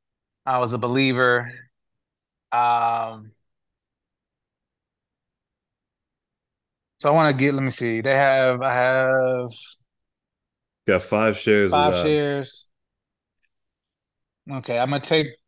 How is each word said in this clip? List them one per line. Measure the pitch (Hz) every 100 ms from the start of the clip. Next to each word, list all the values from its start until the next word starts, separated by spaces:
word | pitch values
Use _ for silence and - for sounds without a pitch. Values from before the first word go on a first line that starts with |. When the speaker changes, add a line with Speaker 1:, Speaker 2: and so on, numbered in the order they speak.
| _ _ _ _ -
Speaker 1:
I | 127
was | 120
a | 117
believer. | 120 127 135 127 127 120 120 - - _ _ _ _ _ _ _ -
Um, | 120 123 120 117 117 113 110 107 _ _ _ _ _ _ _ _ _ _ _ _ _ _ _ _ _ _ _ _ _ _ _ _ _ _ _ _ _ _ _ _ _ _ _ _ -
so | 147
I |
wanna | 160 151
get, | 135 139 139
let |
me | 135
see. | - 120 113
They | 131
have, | 135 139 135 131 123
I | 131
have | 123 127 131 131 131 127 127 123 - - - _ _ _ _ _ _ _ _ _ _ -
Speaker 2:
Got | 92
five | - 104 110 101
shares | 113 104 98
of | 147
Speaker 1:
five | 151
Speaker 2:
that. | -
Speaker 1:
shares. | 151 151 143 143 131 - - _ _ _ _ _ _ _ _ _ _ _ _ _ _ _ _ _ -
Okay, | 135 - 120
I'm | 131
gonna | 143
take, | - 160 156 -